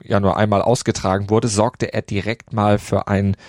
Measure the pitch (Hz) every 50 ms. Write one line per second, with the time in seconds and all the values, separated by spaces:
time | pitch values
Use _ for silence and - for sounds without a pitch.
0 | - - 107 101 101 95 - - 107 107 101 98 - - 123 - - 117 104 -
1 | - 98 92 98 104 98 110 113 120 120 104 104 107 123 - - 113 - - 110
2 | - - 107 98 90 104 117 - - - - 107 104 104 104 104 - - 104 95
3 | - - 101 98 101 98 98 - -